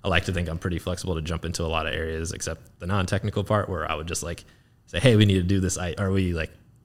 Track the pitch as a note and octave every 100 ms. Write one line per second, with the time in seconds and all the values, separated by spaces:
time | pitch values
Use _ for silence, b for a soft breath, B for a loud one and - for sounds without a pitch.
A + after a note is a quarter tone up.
0 | G2 F2 - F2 E2+ E2 F2+ E2+ - F2
1 | F2+ E2 D#2 D#2+ E2 E2 E2 D#2+ D#2 D#2+
2 | D#2+ D#2+ D#2+ - - E2 - _ F2 G2+
3 | F2+ G2 G#2 G#2+ G2 G#2+ F#2+ F2 D#2 D#2
4 | E2 E2 D#2+ - - _ _ _ _ E2
5 | B2+ G#2+ G#2+ F#2+ F2 F#2+ F#2 E2+ F2+ D#2
6 | G2+ G2 F#2 E2+ D#2+ - - -